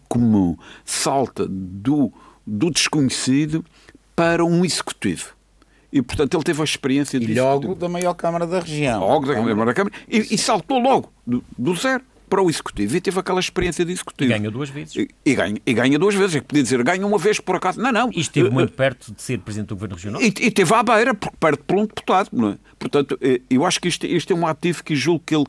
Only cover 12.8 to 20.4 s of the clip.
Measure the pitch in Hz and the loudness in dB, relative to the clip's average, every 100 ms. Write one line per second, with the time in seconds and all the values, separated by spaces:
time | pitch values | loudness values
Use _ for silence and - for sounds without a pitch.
12.8 | 202 254 - 185 180 185 - - 175 165 | -2 0 -2 -2 -2 -2 -2 -2 -2 -2
13.8 | 170 180 - - 131 110 104 107 143 143 | -4 -4 -10 -2 0 0 -2 -6 -8 -10
14.8 | 156 - 107 - - 123 92 107 - 113 | -10 -6 -6 -2 0 2 0 -2 0 2
15.8 | 127 151 196 202 196 151 - 143 107 127 | 2 4 2 2 0 0 0 0 2 2
16.8 | 120 185 202 208 175 202 - 180 185 180 | 2 0 0 0 2 0 -2 -2 -2 -2
17.8 | 240 220 247 175 139 147 120 131 123 - | -2 0 0 -2 -2 2 2 2 0 0
18.8 | 135 123 - 104 - 117 101 107 104 98 | -2 -2 -12 -14 -8 -8 -6 -8 -6 -8
19.8 | 104 87 101 120 233 - | -8 -10 -8 0 0 2